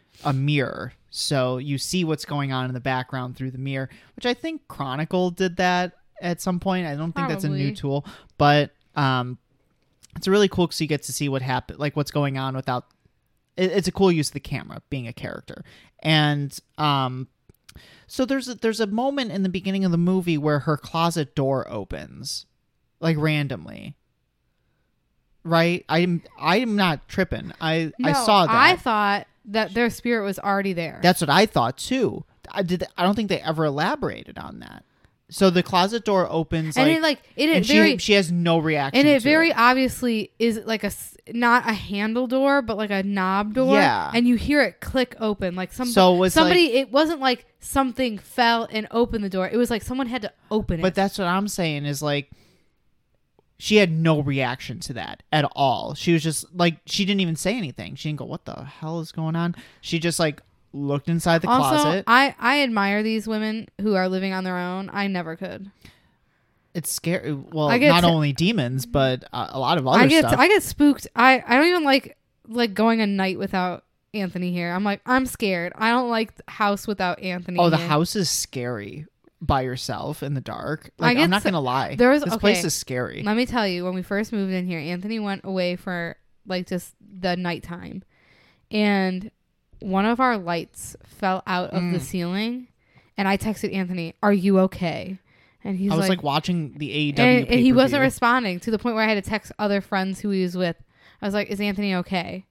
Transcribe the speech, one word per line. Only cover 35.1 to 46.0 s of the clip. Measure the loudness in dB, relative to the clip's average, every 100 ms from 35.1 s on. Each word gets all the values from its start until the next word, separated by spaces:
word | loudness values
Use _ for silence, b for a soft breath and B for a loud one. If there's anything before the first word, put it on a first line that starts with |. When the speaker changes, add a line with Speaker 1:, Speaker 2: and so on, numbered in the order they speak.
| _ _
Speaker 1:
So | 2 4
the | 4
closet | 2 2 2 0
door | 0 0 2
opens, | -2 -2 -4 -4 2
Speaker 2:
And | 4
Speaker 1:
like, | 4
Speaker 2:
it, |
like, | 2 -2 _ -2
it, | 2
it | 2
Speaker 1:
and | 4
she, |
Speaker 2:
very, | 6 6 4
Speaker 1:
she | 2
has | 2 4
no | 0 2 2
reaction | 2 0 2 4
Speaker 2:
and | 6
it | 6
Speaker 1:
to |
Speaker 2:
very | 4 4 4
Speaker 1:
it. | 4
Speaker 2:
obviously | 4 4 0 0 -2 -2 -4 _
is, | 0 0 -4
like, | -4
a | -4
s-, | -8 -14 -20 -10
not | 0 4 4 4
a |
handle | -2 -4 -4 -2 -2 0
door, | 2 4 2
but, | 0 -4
like, | -2
a | -2
knob | -2 -2 0 0 0
door. | 0 4
Speaker 1:
Yeah. | 6 6 2 0
Speaker 2:
And | 2 2
you | 2
hear | 2 2
it | 2 -2
click | -4 -2 -2 -4
open, | -4 -4 -4 -6
like, | -8
some, | -6 0
Speaker 1:
So | 6